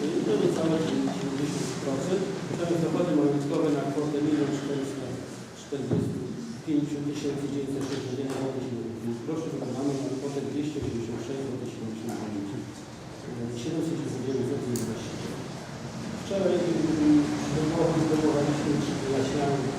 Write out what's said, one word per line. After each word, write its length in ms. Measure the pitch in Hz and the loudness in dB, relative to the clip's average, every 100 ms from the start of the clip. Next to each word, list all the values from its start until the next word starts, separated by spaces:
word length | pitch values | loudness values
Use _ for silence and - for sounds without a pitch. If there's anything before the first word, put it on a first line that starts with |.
e, 20 | - - - | 2 2 2
no, 80 | 208 | 4
niecałe 340 | 185 160 160 160 160 | 4 4 2 2 2
dziewięćdziesiąt 480 | 139 135 - 139 135 147 - 123 - | 2 0 0 -2 0 0 0 -2 -2
procent. 400 | 139 135 175 190 190 - - - | -2 -2 2 2 0 -2 -4 -2
Natomiast 240 | 170 170 156 | 0 2 2
dochody 260 | - 175 151 | 2 4 6
majątkowe 480 | 143 143 143 156 160 143 | 4 4 2 2 4 2
na 60 | 147 | 2
kwotę 260 | 147 143 143 151 | 0 0 2 4
milion 260 | 147 139 143 | 4 2 0
czterysta 460 | 139 139 127 127 123 - - - - - | 0 -2 -2 -4 -6 -6 -8 -10 -12 -12
czterdzieści 560 | - 143 120 - - - - 110 - - - | -8 -4 2 2 2 -2 -4 -6 -8 -8 2
pięć 220 | 147 143 143 147 | 2 2 -2 -2
tysięcy 380 | 143 147 139 139 | -2 -2 -2 -2
dziewięćset 320 | 143 135 139 - | -2 -2 -2 -2
sześćdziesiąt 320 | 143 123 127 | -4 -4 -4
jeden 140 | 135 131 | -2 -2
złotych 260 | 135 131 123 | -2 -2 -4
siedemdziesiąt 340 | 117 113 113 | -4 -4 -4
pięć 160 | 117 117 - | -4 -4 -2
groszy 220 | 160 156 | -4 -2
wykonano 380 | 139 123 120 143 135 | -4 -4 -2 0 0
na 60 | - - | -2 -2
kwotę 200 | 139 139 127 | -2 -2 -2
dwieście 280 | 143 151 147 | -2 -2 -2
osiemdziesiąt 380 | 127 117 113 120 120 | -2 -2 -4 -4 -4
sześć 160 | 135 135 | -4 -4
złotych 240 | 123 117 | -4 -6
siedemdziesiąt 500 | 110 113 113 117 107 107 104 98 101 101 - - - - - - 120 117 117 156 160 160 - - 123 120 131 120 143 120 | -6 -6 -6 -6 -4 -4 -4 -4 -6 -8 -10 -12 -14 -12 -12 -10 -6 -4 -4 -2 -2 -2 -2 -2 -4 -2 0 0 0 0
pięć 160 | 117 110 | -2 -2
groszy. 260 | 110 - - - - - - - - - - - - | -4 -6 -6 -6 -6 -8 -8 -10 -10 -10 -8 -6 -6
Wczoraj, 320 | - 196 180 175 | -2 2 4 4
mm, 640 | 165 160 160 160 147 151 147 147 147 | 2 2 2 4 8 8 6 0 0
szczegółowo 480 | 151 156 165 165 165 | 0 2 4 4 4
zdecydowaliśmy, 760 | 156 156 151 143 143 147 151 147 | 4 4 4 4 2 2 2 2
czy 80 | 143 143 | 2 0
wyjaśniamy 580 | 135 135 135 147 143 139 127 | 0 2 2 2 2 2 2